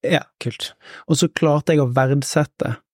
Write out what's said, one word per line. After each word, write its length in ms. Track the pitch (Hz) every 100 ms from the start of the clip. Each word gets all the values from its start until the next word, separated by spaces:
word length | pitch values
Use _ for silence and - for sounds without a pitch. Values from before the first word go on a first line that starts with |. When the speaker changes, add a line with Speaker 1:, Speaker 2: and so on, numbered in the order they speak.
Speaker 1:
Ja. 180 | 247 175 - _
Speaker 2:
Kult. 320 | 120 - - - - - -
Speaker 1:
Og 100 | 160
så 100 | 165
klarte 420 | - 160 147 -
jeg 80 | 156
å 80 | 131
verdsette 840 | 127 131 143 - 156 147 _ - 117 _